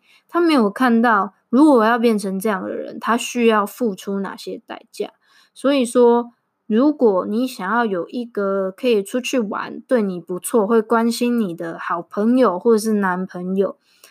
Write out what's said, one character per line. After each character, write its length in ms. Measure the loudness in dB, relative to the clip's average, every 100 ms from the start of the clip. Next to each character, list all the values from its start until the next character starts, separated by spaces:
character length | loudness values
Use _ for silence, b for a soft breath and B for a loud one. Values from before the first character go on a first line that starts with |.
| b b b
他 140 | 0
没 120 | 2
有 160 | 4 2
看 320 | 2 2 4
到， 320 | 4 2 0 _ -2
如 140 | 4
果 220 | 6 6 4
要 120 | 2
变 220 | 2 0
成 200 | -2 -4
这 100 | -4
样 120 | -4
的 80 | -6
人， 300 | -10 -10 -8
他 160 | -2 -2
需 300 | -2 0 4
要 200 | 4 2
付 300 | -2 -4 -4
出 240 | -6 -6
哪 160 | -6 -10
些 260 | -12 -14 -14
代 180 | -18 _
价。 200 | -12 -12 _ b b b
所 200 | _ 0
以 120 | 2 2
说， 460 | 4 6 4 0 _ _ _ -2
如 280 | 2 2
果 320 | 4 2 2 -2
你 220 | -2 -4
想 220 | -6 -4
要 140 | -2 -2
有 220 | -2 -6
一 160 | -8 -8
个 440 | -4 -2 -2 -4
可 200 | -4 0
以 120 | 0
出 200 | 0 -6
去 180 | -4 -4
玩、 400 | -4 -6 -10 -12 -2
对 140 | 0
你 180 | 0 -6
不 180 | -8 -10
错、 300 | -4 -2 2
会 140 | 0
关 280 | 2 0 0
心 300 | -2 -2 -2
你 160 | -2 -6
的 240 | -10 -10
好 220 | -8 -8
朋 360 | -6 -2 2 4
友 220 | 2 2
或 140 | 2
者 40 | 2
是 160 | 2 -2
男 300 | 0 -2 -6
朋 300 | -8 -6 -2
友， 220 | -2 -4 b b b